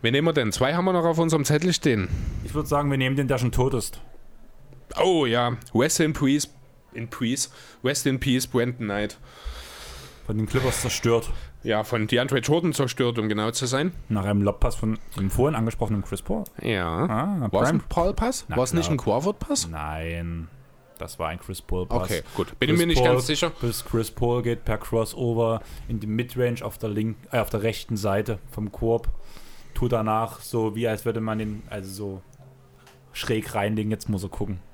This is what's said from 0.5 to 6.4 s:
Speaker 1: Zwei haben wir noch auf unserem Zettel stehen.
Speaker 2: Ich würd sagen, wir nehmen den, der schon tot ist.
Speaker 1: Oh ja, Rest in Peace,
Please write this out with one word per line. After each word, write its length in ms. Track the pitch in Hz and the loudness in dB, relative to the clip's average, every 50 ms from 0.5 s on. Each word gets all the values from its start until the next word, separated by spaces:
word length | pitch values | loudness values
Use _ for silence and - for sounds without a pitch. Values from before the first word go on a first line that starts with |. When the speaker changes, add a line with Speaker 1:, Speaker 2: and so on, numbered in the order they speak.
| 95 | 2
Speaker 1:
Zwei 200 | - 127 131 156 | 2 2 2 2
haben 120 | 175 180 | 2 2
wir 80 | 190 180 | 2 2
noch 100 | 175 160 | 4 4
auf 140 | 170 165 160 | 4 4 4
unserem 260 | 170 160 160 156 143 | 4 4 4 2 2
Zettel 300 | - 151 151 165 185 165 | 4 2 2 4 2 0
stehen. 340 | - - 156 120 107 92 87 - - - - - - - | 2 2 4 4 4 2 0 -2 -2 -2 -4 -4 -6 -6
Speaker 2:
Ich 80 | - - | -4 -4
würd 160 | 147 147 135 | -4 -2 0
sagen, 200 | 151 143 147 143 | 0 2 2 2
wir 80 | 139 135 | 2 2
nehmen 200 | 131 131 135 139 | 2 2 2 2
den, 100 | 143 123 | 2 2
der 100 | 135 127 | 2 2
schon 140 | 123 123 | 2 2
tot 220 | 110 - 127 139 135 | 4 4 4 4 2
ist. 260 | 120 107 - - - - - - - - - - - - - - - - - - - - - - | 0 -2 -4 -8 -10 -14 -16 -16 -18 -18 -18 -18 -18 -18 -20 -20 -20 -20 -20 -20 -20 -18 -12 0
Speaker 1:
Oh 300 | - 156 185 185 165 143 | 4 4 6 6 4 4
ja, 320 | 120 113 120 123 123 120 120 - - - | 4 4 4 2 2 0 -4 -8 0 2
Rest 240 | 117 127 156 - - | 4 4 4 4 2
in 140 | - 156 156 | 2 2 2
Peace, 360 | - - 131 139 147 | 2 2 4 4 2